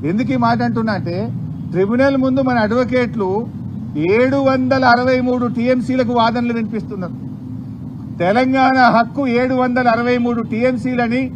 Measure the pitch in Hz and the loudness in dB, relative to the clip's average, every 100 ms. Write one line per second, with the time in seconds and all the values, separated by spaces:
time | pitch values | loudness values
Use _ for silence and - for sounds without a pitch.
0 | 147 208 233 262 233 233 240 233 220 196 | -2 -2 0 0 2 2 0 0 -2 -4
1 | 170 175 226 - - - - 170 196 247 | -4 -4 -4 -6 -8 -8 -6 -2 0 4
2 | 277 277 262 262 262 240 214 233 254 247 | 2 4 2 2 2 2 2 0 0 0
3 | 247 233 190 196 240 - - - - 147 | 0 -2 -2 -2 -4 -8 -10 -10 -8 -2
4 | 165 214 254 277 269 262 254 269 254 240 | 2 4 4 2 2 2 2 2 4 4
5 | 254 254 254 247 240 240 233 254 220 254 | 4 2 2 0 -2 0 0 0 0 0
6 | 240 240 226 240 240 233 220 220 175 202 | 0 2 2 0 -2 -2 -4 -6 -6 -8
7 | 175 - - - - - - - - - | -8 -8 -12 -12 -12 -12 -12 -12 -12 -12
8 | - - 170 220 262 262 262 262 247 226 | -12 -2 0 2 2 2 2 6 4 4
9 | 233 - 269 240 254 254 254 247 240 226 | 0 -2 0 0 0 0 0 2 2 2
10 | 240 247 240 233 226 220 247 254 262 247 | 0 0 0 -2 -2 0 0 0 -2 -2
11 | 233 247 262 | 0 -2 -2